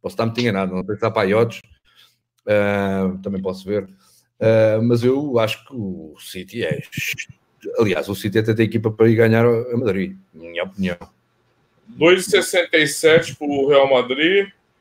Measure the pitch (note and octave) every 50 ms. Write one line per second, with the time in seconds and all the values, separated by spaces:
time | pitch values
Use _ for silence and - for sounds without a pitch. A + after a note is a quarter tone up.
0 | - F#2 - - A2+ A#2 A2+ - B2 A#2 G2+ G2 G2 F#2 F#2 F#2 F#2 G2 G#2 G2
1 | - A2 G#2+ A2+ G#2 F#2+ G2+ A2+ A#2+ A#2 - - _ _ - _ _ _ _ _
2 | - _ _ _ _ _ _ _ _ G#2 G#2 G#2 G2+ G2+ G2+ G2+ G2 G2 F#2+ G2
3 | F#2+ F#2+ F#2 F#2+ - G2+ G2 F#2+ F#2+ F#2 F#2 - - F#2+ G#2 G#2 F#2+ - - _
4 | _ _ _ _ _ _ _ _ A2+ A2+ A2+ A2+ A2 A2 G#2+ A2 A2+ A#2+ A#2+ A#2
5 | A#2 B2 C3 C#3 D3+ D3 B2+ A#2 A2+ G#2 - - _ - C#3 B2 G#2 F#2+ F2+ E2
6 | D#2+ D#2 D2+ - - - - F#2 F#2 F#2+ - A#2+ G2 D#2+ D2+ C#2+ - - - -
7 | - - - - - _ - _ _ _ _ _ - - - - A#2 G#2 F2+ D#2
8 | D2 G2 G2+ - - G#2+ F#2 A2+ G#2+ A#2 A2 A2 A2+ G#2 A2+ A2+ A2 A2 A2 -
9 | A2+ A#2 A2+ A2 A#2 A2+ A2 A2+ A2+ A#2+ A#2 A2+ B2 B2+ A#2+ A#2 - G#2+ F#2 F#2+
10 | F#2 F#2+ F#2+ - _ _ _ D#2+ E2 E2+ E2+ E2+ F#2 F#2+ F#2+ F#2+ F#3+ F2+ F2 E2+
11 | - - _ _ _ _ _ _ _ _ _ _ _ _ _ _ _ - A#2+ B2
12 | D3 E3+ F#3 F#3+ F#3 - G#3 F#3+ E3+ - - F#3 E3+ - - D#3+ D#3+ D3 D3+ -
13 | - D#3 D#3 E3+ D#3+ - B2+ _ D3+ C#3+ C#3+ C#3 C3+ C#3 D3 C#3 C3+ C3+ C3+ B2
14 | A#2+ A#2+ C3 C#3 D#3 E3+ F#3+ G3+ G3 G3 _ _ _ _ _ _